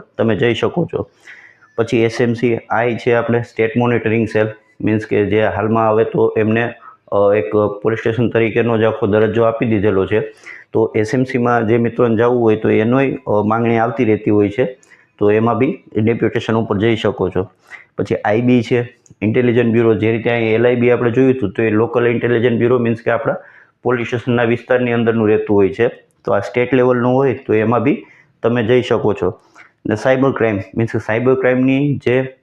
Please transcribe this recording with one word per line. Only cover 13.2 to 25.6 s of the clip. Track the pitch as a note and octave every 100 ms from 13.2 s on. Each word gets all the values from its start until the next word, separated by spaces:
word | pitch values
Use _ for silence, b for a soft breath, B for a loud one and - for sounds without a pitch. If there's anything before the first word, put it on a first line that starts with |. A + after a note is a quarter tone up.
| - G#2
માંગણી | G#2 A2+ A#2 A#2
આવતી | A#2 A#2+
રહેતી | A2+ G#2 A2
હોય | G#2 G2+
છે, | G2+ C3 - b b b -
તો | G#2
એમાં | G#2+ A#2 A2+
બી | C3+ - - G#2+
ડેપ્યુટેશન | G#2+ G2 A2 A#2 -
ઉપર | A2+ G#2+ G2+
જઈ | A2+ A2
શકો | G#2+ - F#2
છો. | F#2 F#2+ _ B B B -
પછી | -
આઈ | - G#2+ G#2+
બી | B2 B2
છે, | A2 B2 A#2+ _ _ -
ઇન્ટેલિજન્સ | G#2 B2 A#2+ A#2 A#2
બ્યુરો, | A2+ A2+
જે | G#2 A2
રીતે | A2+ A#2+
અહીં | A#2 A2
એલ | A2 B2
આઈ | B2
બી | A#2+
આપણે | A#2+ A#2+
જોયું | A#2+ C3
હતું, | B2+ G2+
તો | -
એ | A2+
લોકલ | G#2+ A#2 A#2+ A#2+
ઇન્ટેલિજન્સ | A#2 A#2+ A#2 A#2+ A#2
બ્યુરો | A#2 B2
મીન્સ | A#2 A2+
કે | A#2+
આપણા | A#2 B2+ D3 B B B B
પોલીસ | A#2+ B2 A2+
સ્ટેશનના | B2 - A#2+
વિસ્તારની | A#2 A#2+ - B2+ B2
અંદરનું | A#2 A2+ A2+ G#2+
રહેતું | G#2+ G#2+
હોય | G2+